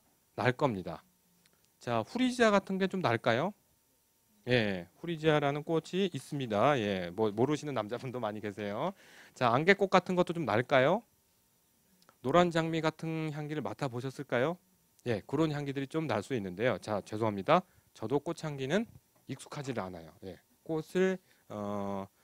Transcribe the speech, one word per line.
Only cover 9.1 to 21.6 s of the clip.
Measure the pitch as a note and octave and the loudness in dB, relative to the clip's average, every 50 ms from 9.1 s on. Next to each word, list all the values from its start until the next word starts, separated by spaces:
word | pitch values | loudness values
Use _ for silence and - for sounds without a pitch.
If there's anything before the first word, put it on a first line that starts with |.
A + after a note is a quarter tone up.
| - - - - _ | -20 -20 -20 -20 _
자, | - B2+ A#2 A2+ | 0 2 4 4
안개꽃 | C3+ D#3+ F#3 G3 - G3+ F#3+ | 6 6 4 4 4 4 4
같은 | - F#3 - - F#3 | 4 4 4 4 2
것도 | F3+ F3 - E3 | 2 2 2 0
좀 | E3+ D#3 | -2 0
날까요? | G#2+ G2+ A2+ B2+ - C#3+ B2+ C3 D3 F3+ A#3 - _ _ _ _ _ _ _ _ _ _ _ _ _ _ _ _ _ _ _ _ - _ _ | 2 2 2 2 4 4 6 6 6 4 0 -2 _ _ _ _ _ _ _ _ _ _ _ _ _ _ _ _ _ _ _ _ -20 _ _
노란 | - B2+ C#3+ F3 F3+ F3 | -2 2 4 4 4 4
장미 | D#3 E3+ D#3+ E3 E3 D#3+ | 2 0 0 0 -2 -2
같은 | D#3 D#3 - - E3 D#3+ D#3+ D#3+ D#3 D#3 | -2 -2 -4 -4 -6 -6 -6 -4 -6 -6
향기를 | C#3+ D3+ D3+ D3 D3+ D3+ | -6 -8 -8 -8 -6 -6
맡아보셨을까요? | A#2 G2 A2 - D3 C3+ A#2 B2 A#2+ C3+ - - C#3 - C3+ A#2+ B2+ D#3 F3+ - _ _ _ _ _ _ _ _ - | -6 -6 -6 -6 -6 -6 -4 -6 -8 -8 -8 -10 -6 -2 0 0 2 0 -2 -4 _ _ _ _ _ _ _ _ -4
예, | B2 A2+ F#2+ - | -2 -2 -2 -2
그런 | - C3+ D3 E3 D#3 | -2 0 2 2 2
향기들이 | C#3+ D3 C#3+ C#3 C3 C#3 C#3 | 0 -2 -4 -4 -4 -6 -6
좀 | C3 - D#3+ D#3+ | -4 -4 -4 -2
날 | C#3 A2 G#2+ G2 | -2 -2 -2 -2
수 | - C#3 | -4 -4
있는데요. | A2+ G2 F#2 F2 F#2 A#2+ B2+ G2+ F2+ | -4 -4 -6 -4 -2 0 0 0 -2
자, | - G#2+ G#2+ G2 | -2 -4 -4 -4
죄송합니다. | - - A2 G#2+ A2+ A2 G#2 G2 F#2 C#3+ D#3 F3+ - _ _ _ _ _ _ | -4 -6 -4 -2 -2 -2 -2 -2 2 2 2 2 2 _ _ _ _ _ _
저도 | - A2+ A2 C3+ C#3+ | -12 -4 -2 -2 -2
꽃향기는 | - F3 E3 - - D#3 D3 C3+ C3+ C3 E3 G#3+ A#3 - - - _ _ _ _ _ | -2 -4 -8 -8 -8 -8 -8 -6 -4 -2 0 0 -2 -4 -10 -20 _ _ _ _ _
익숙하지를 | - C3+ - - - - D3 C3+ C3+ B2 A2+ F#2+ | -14 -14 -12 -14 -12 -12 -8 -8 -6 -6 -6 -6
않아요. | F#2 F2+ E2+ E2 - - _ F#2+ | -6 -10 -12 -16 -18 -20 _ -16
예, | F#2+ E2+ - _ _ _ _ _ | -16 -16 -16 _ _ _ _ _
꽃을, | - D#3+ D#3 D#3 - - F#3 F#3 F#3+ F#3+ F3+ _ _ _ _ _ - | -6 -6 -6 -6 -4 -2 0 0 0 -2 -4 _ _ _ _ _ -12
어, | G#2+ G#2 | -8 -6